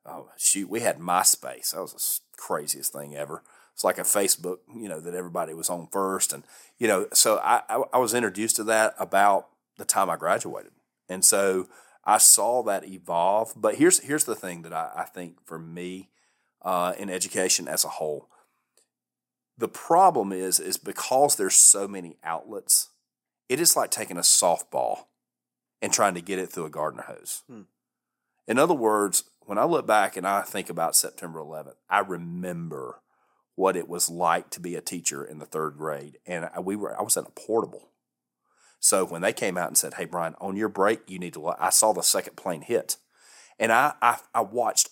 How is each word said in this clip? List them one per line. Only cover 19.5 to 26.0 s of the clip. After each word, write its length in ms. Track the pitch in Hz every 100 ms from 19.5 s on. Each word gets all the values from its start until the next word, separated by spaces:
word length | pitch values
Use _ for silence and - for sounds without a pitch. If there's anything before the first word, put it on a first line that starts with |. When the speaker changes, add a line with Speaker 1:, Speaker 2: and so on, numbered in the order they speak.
| -
Speaker 1:
the 100 | 110
problem 600 | - - 165 190 139 98
is, 280 | 92 92 -
is 180 | 87 92
because 580 | - - - 131 143 -
there's 200 | 95 -
so 320 | - 101 98
many 300 | 98 85 -
outlets, 640 | 80 80 107 101 - - - _ _ _ _ _ -
it 100 | 135
is 160 | 170 147
like 160 | 113
taking 260 | 113 104 87
a 40 |
softball 840 | - - 90 80 - 67 58 - - _ _ _ _ _ _ _
and 100 | 104
trying 220 | -